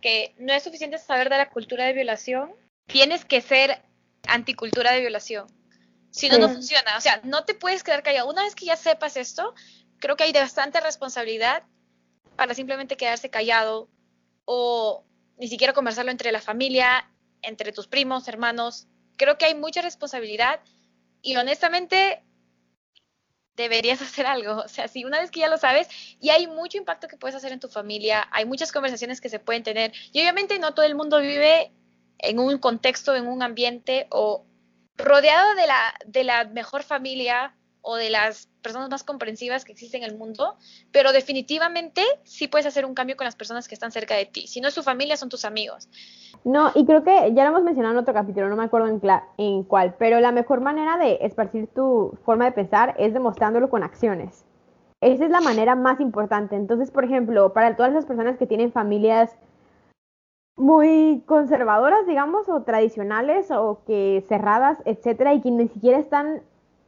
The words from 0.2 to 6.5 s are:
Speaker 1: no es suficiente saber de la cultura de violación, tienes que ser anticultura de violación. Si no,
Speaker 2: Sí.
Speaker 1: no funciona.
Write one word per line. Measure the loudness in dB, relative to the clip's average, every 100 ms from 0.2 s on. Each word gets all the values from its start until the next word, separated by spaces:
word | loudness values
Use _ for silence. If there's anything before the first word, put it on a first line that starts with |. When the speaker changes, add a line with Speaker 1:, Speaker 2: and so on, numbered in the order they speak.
| -4 -8
Speaker 1:
no | -4
es | -2
suficiente | -4 -12 -10 -10
saber | -4 -2 0
de | 0
la | -2
cultura | -4 -8 -4 -2
de |
violación, | -2 -4 -6 -6 -6 -6 -14 _ _ -4
tienes | 2 2 0 -2
que | -2
ser | 2 2 2 -2 _ _ _ _ -4
anticultura | -4 -4 -8 -6 -2 0
de | 0
violación. | -2 -6 -10 -12 -12 _ _ _ _ _ _ -4
Si | 2
no, | 6
Speaker 2:
Sí. |
Speaker 1:
no |
funciona. | 4